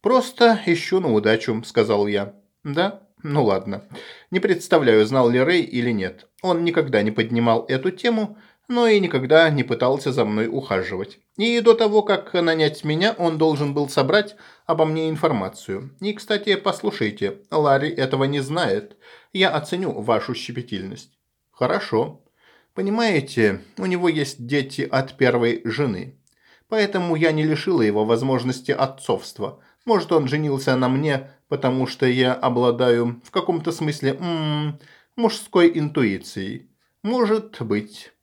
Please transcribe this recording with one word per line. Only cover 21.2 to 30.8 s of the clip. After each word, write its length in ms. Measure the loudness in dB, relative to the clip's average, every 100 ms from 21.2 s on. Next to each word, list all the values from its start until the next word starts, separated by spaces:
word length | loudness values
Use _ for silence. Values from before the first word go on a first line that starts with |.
| _ _ _
«Хорошо. 720 | _ 0 0 0 -2 -2 -8 _ _ _ _ _ -6
Понимаете, 840 | -2 0 0 0 -2 2 2 2 -10 -8
у 80 | -4
него 200 | 0 0
есть 380 | 0 -4 -8 -4
дети 360 | -4 -4 -6
от 360 | -2 -2 -2 0
первой 460 | 2 4 0 0 -4
жены. 540 | -2 -2 -4 -10 -16 _ _ _ _ _
Поэтому 480 | -2 0 -2 -2 2
я 160 | 2
не 120 | 2
лишила 380 | 0 0 0 2
его 240 | 2 2 2
возможности 640 | 2 2 0 -2 -6 -4
отцовства. 880 | -2 -2 -4 -4 -4 -4 -8 -10 -10 _ _
Может, 280 | 0 0 2
он 160 | 0 2
женился 480 | -2 -2 -2 0
на 120 | 0